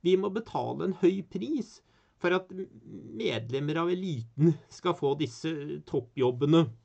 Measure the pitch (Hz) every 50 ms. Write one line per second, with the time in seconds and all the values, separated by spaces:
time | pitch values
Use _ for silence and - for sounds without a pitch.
0 | - 170 185 185 190 202 190 226 226 - - 139 123 117 123 139 160 185 190 -
1 | - 170 190 196 - - - 180 208 254 311 277 - - - - _ _ _ _
2 | _ _ _ _ - 175 175 185 185 - 190 185 190 - - 113 - - - -
3 | - - - 220 233 190 120 110 113 113 127 135 143 147 156 165 170 175 180 180
4 | 190 185 156 120 113 117 _ - 151 170 156 156 - _ - - - 180 170 170
5 | - 139 139 143 156 127 117 - - 160 160 147 143 147 147 151 151 - - 147
6 | 120 - _ - 127 123 123 123 139 143 156 165 165 113 - -